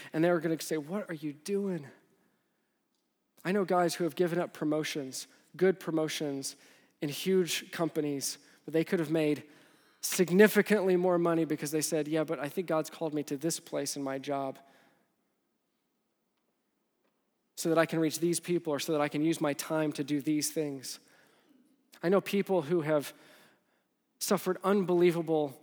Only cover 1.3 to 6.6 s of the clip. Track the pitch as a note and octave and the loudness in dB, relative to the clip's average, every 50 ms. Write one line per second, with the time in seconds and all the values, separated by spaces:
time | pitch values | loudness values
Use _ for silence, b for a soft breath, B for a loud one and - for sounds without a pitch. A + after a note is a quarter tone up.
1.3 | C#3 C#3 - - G3+ G3 G3+ G3 F#3 E3 C#3+ C3 A#2 - _ _ _ _ _ _ | -10 -8 -6 -4 -2 -2 -2 -2 -4 -4 -6 -10 -18 -20 _ _ _ _ _ _
2.3 | _ _ _ _ _ _ _ _ _ _ _ _ _ _ _ _ _ _ _ _ | _ _ _ _ _ _ _ _ _ _ _ _ _ _ _ _ _ _ _ _
3.3 | _ _ - D#3+ F#3+ G#3 G3 E3+ G3 F3+ F3+ E3+ - - F3 E3 C#3+ - F3+ E3+ | _ _ -4 -2 0 0 0 2 2 2 2 2 2 0 -2 -2 0 0 0 0
4.3 | E3 F3 F3 - - - D#3 D3+ D3+ D#3 D#3 - - D#3 C#3 C3 B2+ - - - | 0 -2 -2 -4 -4 -4 -2 0 0 0 -2 -4 -6 -8 -8 -8 -10 -12 -12 -14
5.3 | b b b b b D3+ E3+ F#3+ F#3 F3+ - - D#3+ D#3 D#3 D#3 - - D#3 D3 | b b b b b 2 2 2 2 2 -2 -4 -2 0 0 -2 -2 -4 -4 -4
6.3 | C#3 C3+ C3+ - - b | -4 -4 -6 -8 -10 b